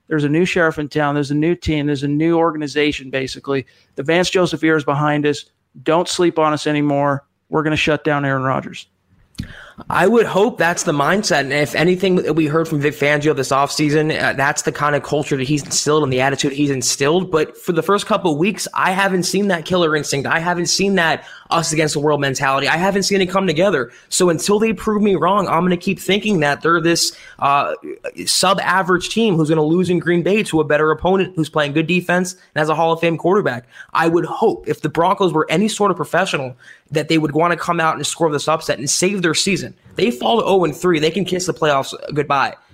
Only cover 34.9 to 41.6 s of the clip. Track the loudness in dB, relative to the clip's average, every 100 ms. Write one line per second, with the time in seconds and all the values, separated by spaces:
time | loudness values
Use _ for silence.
34.9 | 0 2 2 0 0 0 0 0 0 0
35.9 | 0 -2 0 0 -2 -6 -12 -20 -20 -6
36.9 | -4 0 2 2 2 0 0 -2 0 0
37.9 | -2 -4 0 0 0 -2 -2 -2 -4 -2
38.9 | 0 0 0 0 0 0 -2 -4 -14 -12
39.9 | -2 -2 0 0 2 2 2 2 0 0
40.9 | 2 2 0 -2 -4 -4 -2